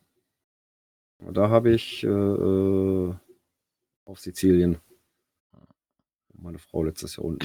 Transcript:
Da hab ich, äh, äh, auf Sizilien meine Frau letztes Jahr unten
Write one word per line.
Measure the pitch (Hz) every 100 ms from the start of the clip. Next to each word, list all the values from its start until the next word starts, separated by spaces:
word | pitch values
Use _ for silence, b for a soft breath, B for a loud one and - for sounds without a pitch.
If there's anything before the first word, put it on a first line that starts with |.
| _ _ _ _ _ _ _ _ _ _ _ _ 90
Da | 90 104
hab | 113 117
ich, | 113 - -
äh, | 110
äh, | 101 101 98 92 95 95 95 95 95 90 90 - _ _ _ _ _ _ _ -
auf | 92
Sizilien | 92 - 95 87 87 82 - _ _ _ _ _ _ _ _ _ _ _ _ _ _
meine | - 87 82
Frau | - 87
letztes | 80 - - -
Jahr | 82
unten | 80